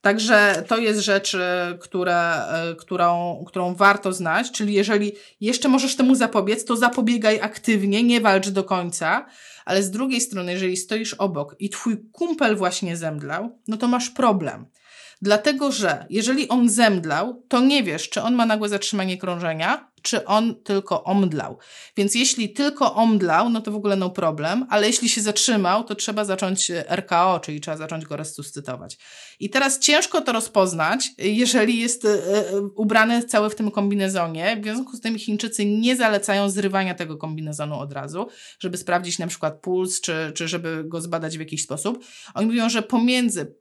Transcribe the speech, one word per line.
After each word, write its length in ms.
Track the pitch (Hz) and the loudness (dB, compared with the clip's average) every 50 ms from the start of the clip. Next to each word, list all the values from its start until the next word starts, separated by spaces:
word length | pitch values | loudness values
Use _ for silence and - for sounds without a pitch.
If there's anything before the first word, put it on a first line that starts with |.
| - | 4
Także 600 | 196 202 220 214 220 233 208 208 202 196 175 - - | 2 2 2 2 4 6 6 6 6 4 2 0 -2
to 100 | 233 226 | 0 0
jest 220 | 233 214 214 214 | 2 0 0 0
rzecz, 340 | 202 208 196 196 196 - - | 0 0 0 0 0 -2 -2
e, 440 | 185 180 180 180 180 175 175 175 175 | -2 -2 -2 -2 -2 -2 -4 -6 -10
która, 680 | - - - 185 180 180 175 175 170 170 165 147 110 | -14 -8 -4 -2 0 2 2 2 2 2 0 -2 -2
e, 280 | 78 160 165 165 170 165 | -2 -4 -4 -4 -4 -8
którą, 720 | 165 - _ 185 175 175 175 175 170 175 175 170 - 180 | -10 -10 _ -2 2 2 2 2 0 -2 -4 -6 -8 -12
którą 280 | - - 185 180 180 180 | -8 -6 -4 -4 -2 2
warto 380 | 175 202 196 202 202 - 196 | 6 6 6 6 6 0 -4
znać, 380 | 185 185 185 165 160 202 247 247 | -4 -2 -2 0 0 0 -2 -2
czyli 240 | - - 214 208 202 | -4 -4 -2 0 2
jeżeli 380 | 196 202 202 220 202 208 208 208 - - - _ _ | 2 2 2 2 0 0 0 -4 -8 -20 -20 _ _
jeszcze 280 | 208 214 247 240 - 240 | -2 -2 -2 0 2 4
możesz 280 | 254 269 262 262 - | 4 4 2 0 0
temu 180 | - 262 254 262 | 2 4 4 6
zapobiec, 500 | 240 240 220 - 214 190 196 220 220 - | 4 4 2 2 0 2 2 -2 -2 0
to 120 | - 240 | -2 0
zapobiegaj 640 | 220 247 240 240 262 226 220 240 233 214 214 220 220 | 2 2 2 2 2 2 2 2 2 4 2 2 2
aktywnie, 640 | 196 214 - - - - 220 202 196 202 196 214 | -2 -6 -8 -4 0 2 2 2 2 2 2 2
nie 180 | 240 240 240 233 | 4 4 4 4
walcz 280 | 220 214 190 190 185 202 | 4 4 4 4 2 0
do 160 | 190 196 190 | -2 -2 -2
końca, 600 | - 196 180 175 175 170 - 165 160 185 240 285 - - - - - - - - | 0 -2 -2 -2 -4 -6 -4 0 0 0 0 -2 -8 -20 -20 -20 -20 -20 -16 -6
ale 180 | - 185 190 | 0 0 0
z 80 | 202 190 | 0 0
drugiej 300 | 185 214 262 269 262 240 | -4 -4 -2 -2 -2 -2
strony, 320 | 240 - 202 190 180 175 | -2 -4 -6 -6 -6 -4
jeżeli 240 | 180 185 190 185 180 | -4 -2 -2 -2 -2
stoisz 380 | 180 - - 220 220 220 220 - | -4 -4 -4 -4 -4 -4 -6 -4
obok 420 | - 196 196 170 143 147 - - _ | -2 -2 -2 -2 -4 -6 -8 -10 _
i 120 | 196 202 | -8 -8
twój 260 | - - - 233 220 - - - | -8 -6 -4 -4 -4 -6 -8 -18
kumpel 440 | _ - 339 339 320 320 277 226 214 | _ -6 -4 -4 -2 0 0 0 2
właśnie 400 | 190 190 180 180 - 202 175 170 | 2 0 -2 -2 -2 -6 -6 -6
zemdlał, 640 | 170 165 160 156 147 147 143 151 175 214 240 240 _ _ - | -6 -6 -6 -6 -6 -8 -8 -6 -6 -8 -8 -12 _ _ -8
no 80 | 214 | -6
to 120 | 214 247 240 | -2 0 0
masz 220 | 247 247 247 - | 0 0 -2 -6
problem. 560 | - - 269 233 202 185 160 131 - 110 - _ _ _ _ _ - - - - - _ | -2 0 2 2 2 2 -2 -6 -8 -10 -18 _ _ _ _ _ -20 -20 -20 -20 -16 _
Dlatego, 500 | 190 202 208 214 214 294 285 262 294 285 | 2 2 2 4 4 2 0 2 -2 -2
że 340 | - - 208 175 147 - - - | -2 0 0 0 -2 -2 -6 -6
jeżeli 380 | 165 214 214 240 262 269 254 - | -4 -2 0 0 0 0 0 0
on 200 | 240 254 240 233 | 2 4 4 4
zemdlał, 760 | 196 220 233 214 202 180 165 160 143 156 190 240 240 247 _ _ | 4 4 4 4 4 2 0 -2 -2 -2 -2 -4 -6 -12 _ _
to 120 | - 240 | 2 4
nie 220 | 254 269 285 285 | 4 6 4 4
wiesz, 280 | 226 180 151 165 - - | 2 0 -2 -4 -6 -6
czy 120 | - 208 | -6 -4
on 120 | 202 226 247 | 0 0 2
ma 120 | 240 233 | 2 2
nagłe 220 | 220 214 214 214 208 | 2 2 0 0 -2
zatrzymanie 500 | 208 202 202 - - 202 190 190 180 180 | -2 -2 -2 -2 -2 -2 -2 -2 -4 -4
krążenia, 720 | 190 180 175 170 175 165 160 160 165 190 262 302 - _ _ _ - | -4 -6 -4 -2 -4 -4 -2 0 0 0 0 -2 -4 _ _ _ -6
czy 200 | - - 220 - | -4 -4 -4 0
on 300 | - 202 214 226 233 - | 2 2 2 2 2 -2
tylko 500 | - _ - 202 196 196 - 185 - - | -6 _ -2 -2 -2 0 -2 -4 -4 0
omdlał. 540 | - 190 202 196 180 156 143 95 - - - - - - - - - _ | 0 2 2 2 2 0 -2 -6 -6 -10 -14 -18 -20 -20 -20 -20 -10 _
Więc 180 | - 196 202 - | 0 0 0 2
jeśli 380 | 220 262 262 - 240 220 196 | 2 2 2 0 0 -2 -4
tylko 420 | - - 285 294 294 - 269 - - | -2 0 -2 -2 0 2 0 0 2
omdlał, 560 | 208 226 226 220 202 185 170 156 170 214 240 | 4 4 4 4 4 4 4 4 2 4 2
no 100 | 233 220 | 0 -2
to 120 | 214 214 | -2 -6
w 40 | 208 | -6
ogóle 200 | 214 196 208 202 | -2 0 0 0
no 140 | 190 190 180 | 2 0 -2
problem, 560 | 185 - 180 160 156 151 151 160 190 247 262 247 | -2 0 -2 -2 -2 -2 -4 -2 -2 -2 -2 0
ale 160 | - 214 208 | 2 2 2
jeśli 220 | 220 247 - 247 233 | 2 2 0 0 0
się 120 | - 226 | -2 0
zatrzymał, 640 | 208 208 208 - - - 233 208 190 175 190 214 233 | -2 -2 0 2 2 2 2 2 4 2 2 0 0
to 100 | - 208 | -4 -6
trzeba 300 | 208 - - 214 214 208 | -6 -4 -4 -2 -4 -2
zacząć, 460 | 196 190 190 202 185 190 190 - - | -2 -2 -2 -2 -2 -2 -2 -2 -2
e, 200 | 175 170 147 - | -4 -6 -4 -4
R 160 | 170 185 190 | -4 -4 -2
K 280 | - 180 170 175 190 180 | 0 2 4 4 4 2
O, 60 | 160 | 0
czyli 200 | - - 151 147 | -2 -8 -10 -10
trzeba 160 | 147 - 156 | -8 -8 -8
zacząć 280 | 156 156 156 165 160 156 | -8 -8 -8 -8 -10 -8
go 120 | 151 147 | -8 -10
resuscytować. 840 | 147 156 151 - - 143 - - 143 143 - 127 135 - - - _ - - - - - - - _ | -10 -10 -10 -12 -12 -14 -14 -14 -14 -12 -10 -12 -12 -12 -18 -20 _ -20 -20 -20 -20 -20 -20 -14 _
I 100 | - 196 | -10 -2
teraz 280 | 208 262 277 277 269 - | 0 2 2 2 0 2
ciężko 420 | - - 294 - - - - 320 | 2 4 4 4 4 2 0 0
to 120 | - - | 0 2
rozpoznać, 800 | 233 226 226 - - 208 190 185 175 165 156 160 208 262 262 - - - | 0 0 -2 2 4 4 4 4 2 0 0 0 0 0 -2 -6 -6 -4
jeżeli 600 | - 202 214 226 247 240 - 247 214 226 240 226 | -2 0 2 2 2 4 4 4 4 4 2 0
jest, 260 | 226 240 240 - - | 0 -2 -2 0 2
e, 40 | 214 | 2
e, 520 | 208 185 170 175 196 214 202 - 190 196 | 2 2 2 2 2 2 0 0 -2 -2
ubrany 600 | 202 202 196 202 220 208 226 226 220 226 233 240 | -2 -4 -4 -2 -2 2 4 4 4 4 4 0
cały 280 | 240 240 - 214 208 214 | 0 2 2 2 2 2
w 40 | 214 | -2
tym 160 | - 220 208 | -2 -4 -2
kombinezonie. 840 | 202 214 202 202 208 202 196 190 190 185 170 165 160 160 170 202 233 214 | 0 0 0 0 0 0 0 0 0 -2 -2 -2 -4 -2 -2 -2 -2 -2
W 40 | 208 | -4
związku 320 | 214 220 247 262 - - | -6 -6 -6 -6 -8 -12
z 40 | - | -8
tym 180 | - 226 226 214 | -6 -4 -4 -4
Chińczycy 460 | - - 208 208 - 220 - - 208 | -4 -4 -4 -4 -4 -6 -2 -2 0
nie 320 | 208 208 214 226 240 262 | 0 2 2 2 2 2
zalecają 540 | 254 240 220 214 202 202 - 196 202 202 202 | 4 2 2 2 2 0 0 0 2 2 0
zrywania 440 | 190 208 202 196 190 196 190 185 175 | 0 0 -2 0 0 0 -2 -2 -4
tego 220 | 175 175 160 156 | -6 -8 -8 -8
kombinezonu 640 | 151 156 160 156 156 156 151 151 147 151 147 151 - | -10 -8 -8 -8 -8 -8 -8 -6 -6 -6 -6 -6 -8
od 140 | 143 143 | -8 -10
razu, 360 | 143 135 139 143 156 180 226 240 - - - - - _ | -10 -10 -10 -10 -8 -8 -8 -8 -10 -20 -20 -20 -18 _
żeby 180 | - 185 175 | -8 -8 -8
sprawdzić 420 | - - - 175 175 180 175 170 - | -6 -4 -2 -2 -2 0 -4 -6 -6
na 80 | 170 | -6
przykład 340 | 165 - - - 156 151 151 | -6 -6 -4 -6 -6 -6 -6
puls, 400 | - 185 180 185 185 185 185 - | -6 -2 -2 -2 -2 -2 -4 -4
czy, 320 | - - 165 160 160 151 151 | -4 -4 -4 -4 -4 -6 -6
czy 140 | - 170 160 | -6 -6 -4
żeby 360 | 170 170 170 165 165 160 156 | -4 -6 -6 -6 -6 -6 -8
go 140 | 160 165 165 | -8 -8 -8
zbadać 360 | 165 170 170 165 160 160 160 | -6 -4 -6 -4 -4 -6 -8
w 40 | 156 | -10
jakiś 220 | 156 151 - 147 | -10 -8 -8 -8
sposób. 420 | - - 139 151 - 202 240 240 - - - - - - - | -6 -6 -8 -6 -4 -6 -6 -6 -10 -20 -20 -20 -20 -10 -4
Oni 120 | - 208 | -2 0
mówią, 220 | 226 226 240 226 233 | 0 0 0 0 0
że 140 | 233 226 | 0 -2
pomiędzy 720 | 220 220 247 226 233 240 254 254 247 233 185 180 143 - - _ | -2 0 0 2 2 2 2 2 0 0 -2 -4 -8 -8 -12 _